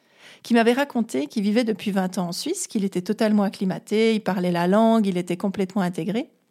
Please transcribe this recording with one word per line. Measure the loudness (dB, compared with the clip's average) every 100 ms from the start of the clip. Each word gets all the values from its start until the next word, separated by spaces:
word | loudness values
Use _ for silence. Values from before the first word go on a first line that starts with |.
| _ _ -20 -14
qui | 0
m'avait | 4 4
raconté | 2 0 -2 -2 -4 -4
qu'il | -2
vivait | 0 2
depuis | 0 -2 -2
vingt | -2 -2 -4
ans | -6
en |
Suisse, | -6 -6 -6 -4
qu'il | -4
était | -2 -2
totalement | -4 0 2 2
acclimaté, | 2 -2 -4 -4 -2 0 2
il | 2
parlait | 0 -2 0
la | 0 2
langue, | 4 6 4 2
il | 0
était | -2 -2
complètement | -2 -2 -2 -2
intégré. | -2 -2 -4 -4 -6 _ _